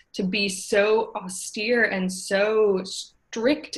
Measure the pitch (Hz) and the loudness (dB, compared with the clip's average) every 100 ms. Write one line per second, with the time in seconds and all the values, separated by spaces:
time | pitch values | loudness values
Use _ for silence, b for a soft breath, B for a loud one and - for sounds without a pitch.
0 | B - 190 208 202 190 - 208 208 220 | B -4 -2 0 -2 -4 0 4 4 4
1 | 220 208 185 185 - - 214 240 214 190 | 0 -6 -10 -10 -10 -6 0 2 2 0
2 | 185 185 - 196 208 220 214 190 190 - | -2 -4 -2 0 2 4 4 2 -4 -10
3 | - _ _ 226 226 294 - | -12 _ _ 0 2 2 -2